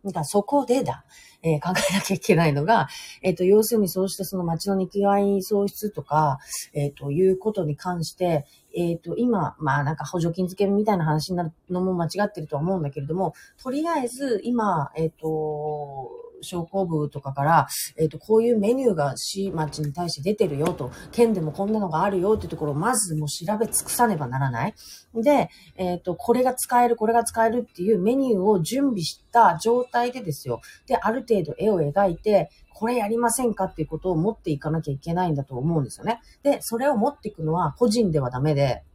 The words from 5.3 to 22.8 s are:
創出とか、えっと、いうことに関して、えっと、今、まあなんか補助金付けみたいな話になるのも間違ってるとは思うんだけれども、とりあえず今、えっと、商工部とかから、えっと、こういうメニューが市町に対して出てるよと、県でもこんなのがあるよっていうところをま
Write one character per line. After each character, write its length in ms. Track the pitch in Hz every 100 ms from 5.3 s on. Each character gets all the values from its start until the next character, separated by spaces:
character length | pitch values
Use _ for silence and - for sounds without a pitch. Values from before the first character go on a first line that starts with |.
| 202
創 260 | 185 202 202
出 220 | - 214
と 140 | -
か、 340 | - 151 151 131 - - -
え 160 | 151 143
っ 40 |
と、 160 | 143 139
い 180 | 147 190
う 120 | 185
こ 140 | 214
と 100 | 208
に 120 | 156
関 300 | 147 180 175
し 80 | 156
て、 320 | - 180 156 - _ _
え 180 | - 170
っ 60 | 165
と、 180 | 170 190
今、 380 | 247 233 - -
ま 220 | 147 143
あ 40 |
な 100 | 143
ん 20 |
か 100 | 156
補 160 | 147 175
助 100 | 165
金 140 | 165
付 200 | 185 185
け 40 | 202
み 160 | 202
た 80 | 214
い 60 | 190
な 60 |
話 240 | 156 156 151
に 80 | 175
な 60 |
る 80 | 165 _ _
の 100 | 180
も 140 | 185
間 100 | 180
違 40 | 165 185
っ 60 | 202
て 80 | -
る 60 |
と 100 | 156
は 60 | 143
思 160 | 165 190
う 20 |
ん 20 |
だ 80 | 143
け 100 | 147
れ 60 | 139
ど 80 |
も、 180 | 175 190 - - _
と 80 | 254
り 160 | 277 330
あ 80 | 320
え 100 | 240
ず 340 | 247 277 214
今、 480 | 233 240 214 165 139
え 120 | 156 160
っ 40 | _
と、 920 | 160 156 151 151 151 151 143 135 127 - - -
商 220 | - 175
工 200 | 165 196
部 240 | 180 160 147
と 120 | 143
か 120 | 135
か 100 | 135
ら、 240 | 143 165 139 - - -
え 80 |
っ 20 | 160
と、 100 | -
こ 160 | -
う 80 | 220
い 80 | 233
う 80 | 226
メ 140 | 202
ニ 100 | 262
ュ 80 | 254
ー 20 |
が 200 | 160 143
市 340 | 139 - 196 196
町 300 | 151 151 151
に 120 | 147
対 180 | 151 175
し 100 | -
て 0 |
出 140 | 165
て 120 | 208 190
る 120 | 139
よ 140 | 165
と、 180 | 175 127 - -
県 220 | - 233
で 80 | 196
も 100 | 156
こ 140 | 151
ん 60 | 202
な 80 | 214
の 100 | 190
が 140 | 156
あ 60 | 202
る 100 | 196
よ 140 | 190
っ 40 | 214
て 60 |
い 20 | 175
う 20 |
と 80 | 156
こ 80 |
ろ 80 | 147
を 20 |
ま 200 | 143